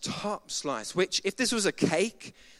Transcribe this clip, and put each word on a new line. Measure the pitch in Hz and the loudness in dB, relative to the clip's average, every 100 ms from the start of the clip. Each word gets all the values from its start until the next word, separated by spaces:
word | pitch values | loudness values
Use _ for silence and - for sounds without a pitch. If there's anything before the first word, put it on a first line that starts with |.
top | - 143 208 208 - | -6 -4 -4 -6 -6
slice, | - 147 117 107 | -6 -4 -4 -2
which | 170 185 - | 0 0 0
if | 196 - | -2 0
this | 240 | 0
was | 233 196 | 2 2
a | |
cake, | - 180 160 226 - - - - - | 2 2 4 2 -2 -16 -18 -20 -20